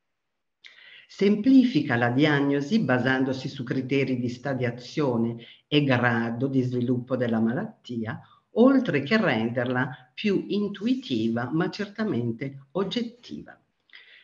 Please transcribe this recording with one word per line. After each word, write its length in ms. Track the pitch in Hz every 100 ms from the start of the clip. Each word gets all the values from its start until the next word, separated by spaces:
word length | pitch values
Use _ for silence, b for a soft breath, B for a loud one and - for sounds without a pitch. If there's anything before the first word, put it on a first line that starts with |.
| _ _ _ _ _ _ B B B B B -
Semplifica 800 | 202 208 262 262 247 151 151
la 160 | 117 120
diagnosi 720 | 123 156 143 139 143 143 226
basandosi 680 | 127 127 127 131 135 131 143
su 140 | -
criteri 560 | 123 135 127 139 131 123
di 100 | 120
stadiazione 1080 | - 139 127 123 117 - - 143 113 117 117 B B _
e 160 | 147
grado 640 | 139 123 120 117 117 117 135
di 120 | 131
sviluppo 540 | 123 123 123 123 -
della 240 | 127 120 113
malattia, 840 | 113 123 113 - - 117 110 - B B _
oltre 500 | 208 254 269 202 139
che 120 | 143 220
renderla 920 | 185 117 117 123 123 127 135 - -
più 320 | - 214 185 -
intuitiva, 1000 | 196 208 202 220 262 - 120 113 117 127
ma 180 | 156 180
certamente 960 | - 202 - 214 120 120 113 139 - -
oggettiva. 840 | 175 196 240 233 - - - - - _ _ _ B B B